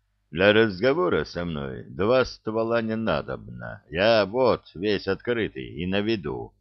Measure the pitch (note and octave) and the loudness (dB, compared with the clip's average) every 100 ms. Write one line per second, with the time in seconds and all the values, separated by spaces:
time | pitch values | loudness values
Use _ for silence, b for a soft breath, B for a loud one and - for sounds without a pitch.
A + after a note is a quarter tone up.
0 | _ _ _ D2+ G2 G#2+ A2+ F2+ B2 D#3 | _ _ _ 2 6 6 4 2 2 2
1 | F3+ F2+ D2 E2+ F2 D2+ C2+ B1+ A1 C2 | 2 0 -2 -4 -6 -4 -6 -10 -10 -2
2 | G#2 C3 A#2 - - A2 A2+ A#2 A2+ A2 | 2 2 2 -4 -6 -2 0 0 -2 -2
3 | A2 D2 C2 B1+ G#1+ A#1+ A#1 A1 - E2 | 0 -2 -2 -8 -12 -14 -12 -14 -8 0
4 | G#2+ A2+ G2 A#2+ B2 E2+ - - G#2 G2 | 4 4 2 2 2 2 -2 -6 -2 0
5 | - F#2+ - A#2 F#2 - A#1+ B1+ F2+ G2 | 0 -4 -2 -2 -2 -6 -12 -6 -4 -2
6 | G#2 A2+ C#2 A#1+ A1+ _ | 0 -2 -4 -8 -10 _